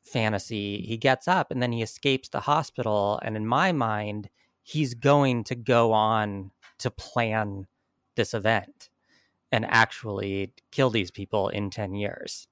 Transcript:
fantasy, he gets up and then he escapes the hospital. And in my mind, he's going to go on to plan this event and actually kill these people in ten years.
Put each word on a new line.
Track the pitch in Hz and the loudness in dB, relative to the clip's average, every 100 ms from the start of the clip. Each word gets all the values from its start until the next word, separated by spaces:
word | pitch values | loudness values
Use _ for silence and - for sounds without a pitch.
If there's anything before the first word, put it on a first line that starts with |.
| - | -4
fantasy, | 127 110 107 - 110 101 101 | -2 0 -2 -4 -6 -6 -6
he | - 113 | -6 0
gets | 135 131 - | 2 2 2
up | 185 147 | 0 0
and | 123 | -2
then | 123 | -2
he | 117 | -2
escapes | 110 - 143 131 - | -4 -2 0 0 -2
the | 127 | -6
hospital. | 127 151 156 - 113 104 101 104 | 0 0 0 -4 0 2 2 0
And | - 110 | -2 -4
in | 107 | 0
my | 127 185 | 2 2
mind, | 160 113 107 104 104 - _ _ _ | 0 0 -2 -4 -8 -10 _ _ _
he's | - 156 143 | -8 -2 -2
going | 120 143 143 139 120 | 0 4 6 4 2
to | 107 | -2
go | 123 113 120 117 | -8 2 4 6
on | 110 107 113 107 98 95 _ - _ | 4 4 2 0 -6 -10 _ -20 _
to | 123 | -6
plan | - - - 117 110 107 98 95 _ _ _ _ | -6 -6 -2 0 0 -2 -6 -14 _ _ _ _
this | - 107 | -4 -2
event | 113 104 113 95 - - _ _ _ _ _ _ | 0 2 2 -2 -20 -20 _ _ _ _ _ _
and | 113 110 | -2 4
actually | 113 113 - 113 98 101 98 95 _ _ | 4 4 2 -6 -4 -2 -2 -4 _ _
kill | - 131 | 0 2
these | 110 90 | 2 -2
people | - 98 107 98 | -6 -4 0 0
in | - 101 | -2 -6
ten | 101 101 | -6 -6
years. | 101 101 - - - - | -4 -6 -6 -12 -14 -16